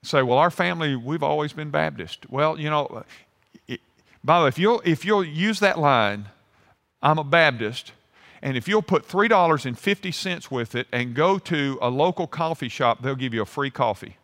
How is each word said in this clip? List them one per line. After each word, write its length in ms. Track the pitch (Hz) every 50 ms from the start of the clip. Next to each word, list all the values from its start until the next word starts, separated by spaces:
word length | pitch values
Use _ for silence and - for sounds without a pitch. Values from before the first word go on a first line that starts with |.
| _
say, 180 | - - 147 131
"Well, 160 | 123 120 131
our 120 | 156 175
family, 460 | - - 185 175 180 170 160 151 139
we've 260 | 127 117 127 151 165 147
always 300 | 143 151 151 151 151 -
been 180 | 156 151 151
Baptist." 580 | 143 151 156 160 143 147 80 82 - - - -
Well, 300 | - 135 147 156 160 160
you 100 | 151 151
know, 360 | 151 151 143 - - 117 - _ - - - _ _ _ _ _ _ - _ _
it, 120 | 127 - _ _ _ _ _ _ _ _ _
by 160 | 131 156 175
the 40 | 165
way, 20 | -
if 100 | - -
you'll, 240 | 175 208 240 226 -
if 200 | 175 165 - -
you'll 180 | 180 214 208 190
use 380 | 160 147 156 180 214 220 185
that 180 | 202 196 - -
line, 480 | 156 143 135 120 110 101 101 104 104 98 - _ _ _ _ _ _ _ _ _ _ _ _ _ -
"I'm 140 | 139 156 156
a 60 | 151
Baptist," 680 | 139 147 170 165 151 135 113 110 107 120 - - - - _ _ _ _ _ - - - - -
and 140 | 143 131
if 100 | 127 -
you'll 160 | - 202 214 180
put 240 | - 190 156 -
three 220 | - - 180 220 226
dollars 360 | 220 196 180 165 156 143 -
and 140 | 135 123 -
fifty 320 | - 202 202 - - 190
cents 400 | 170 - - 185 180 165 - -
with 240 | 135 127 117 113 -
it 140 | 120 123 _ -
and 220 | 120 123 123 117
go 240 | 131 156 180 196 196
to 400 | - - 170 151 143 139 135 127
a 80 | - 120
local 380 | 123 131 147 180 180 - 180
coffee 420 | 147 - - 165 160 165 - - 120
shop, 320 | - - 139 120 113 -
they'll 140 | 123 131 135
give 180 | 131 131 131 117
you 100 | 113 107
a 40 |
free 240 | - - - 139 139
coffee. 460 | - - 135 117 101 - - - 92 _